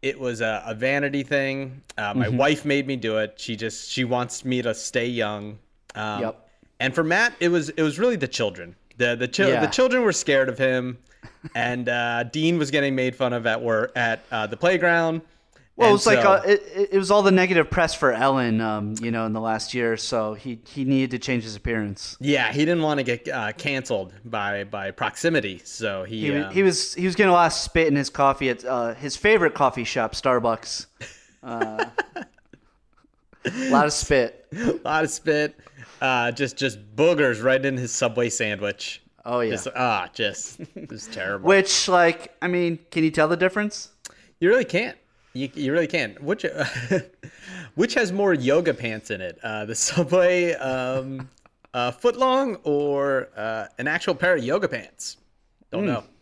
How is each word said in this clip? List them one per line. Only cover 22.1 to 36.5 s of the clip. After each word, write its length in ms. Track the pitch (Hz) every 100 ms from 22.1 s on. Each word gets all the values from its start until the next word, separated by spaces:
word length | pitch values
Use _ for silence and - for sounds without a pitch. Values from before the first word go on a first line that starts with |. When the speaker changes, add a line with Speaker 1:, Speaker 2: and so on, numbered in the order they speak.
| -
Speaker 1:
Yeah, 320 | 139 143 117
he 80 | 113
didn't 220 | 156 175
wanna 200 | 156 147
get, 240 | 127 120 -
uh, 220 | 139 107
canceled 600 | 110 147 135 131 110 92 95
by, 380 | 113 113 101 101
by 280 | 101 104 98
proximity, 680 | - 110 - 170 160 107 90
so 400 | - - 110 98
he, 160 | 95 110 147
Speaker 2:
He 40 |
wa-, 160 | 143 147
Speaker 1:
um, 60 |
Speaker 2:
he 80 | 180
was, 320 | 196 175 -
he 100 | - 185
was 100 | 175
getting 140 | 202
a 20 |
lot 140 | 175 165
of 40 |
spit 340 | - - 165 165
in 80 | 143
his 120 | 135
coffee 420 | - 139 135 135
at, 140 | 117
uh, 300 | 123 127 120
his 220 | 113 143 -
favorite 380 | 208 220 170
coffee 280 | - 135 127
shop, 300 | 117 - 113
Starbucks. 720 | - 135 127 117 110 - - - _ - - _ _
Uh, 440 | 131 117 110 107 113 - -
Speaker 1:
<laughs> 100 | - - _ _ - _ _ _ _ _ _ _ _
Speaker 2:
a 260 | - 220 262
lot 160 | 254 151
of 60 |
spit. 540 | 147 - 143 117 - _
Speaker 1:
<laughs> 40 |
A 240 | 160 240 339
lot 180 | - 156
of 80 | 156
spit. 460 | - - 151 151 - - - 120 -
Uh, 300 | 131 127 120
just, 260 | 120 139